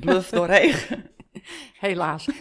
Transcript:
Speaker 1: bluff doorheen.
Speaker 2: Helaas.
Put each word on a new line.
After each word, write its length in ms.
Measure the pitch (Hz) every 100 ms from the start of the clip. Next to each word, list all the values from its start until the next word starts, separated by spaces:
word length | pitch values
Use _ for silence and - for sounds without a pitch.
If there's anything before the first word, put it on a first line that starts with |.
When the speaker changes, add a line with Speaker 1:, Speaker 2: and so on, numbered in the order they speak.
Speaker 1:
bluff 300 | 117 185 185
doorheen. 440 | 185 175 196 330 226 - - - - - - - - - _
Speaker 2:
Helaas. 500 | 202 175 156 156 - -